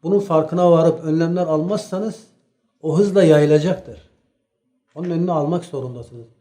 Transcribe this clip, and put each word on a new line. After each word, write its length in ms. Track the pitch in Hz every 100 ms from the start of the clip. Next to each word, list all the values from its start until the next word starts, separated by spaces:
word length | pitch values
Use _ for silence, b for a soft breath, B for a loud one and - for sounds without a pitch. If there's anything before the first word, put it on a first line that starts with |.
bunun 160 | 165 202
farkına 520 | 196 160 156 170 180
varıp 320 | 165 160 160
önlemler 420 | 160 160 165 175 170
almazsanız 760 | 156 170 208 - 185 220 - - _ _ _ _ _
o 160 | 160 156
hızla 260 | 202 190
yayılacaktır. 840 | 170 151 147 151 160 185 - 113 _ _ _ _ _ _ _ _ _ 151
Onun 140 | 175
önünü 220 | 170 180
almak 340 | 165 147 170 170
zorundasınız. 600 | 139 131 117 113 120 113 _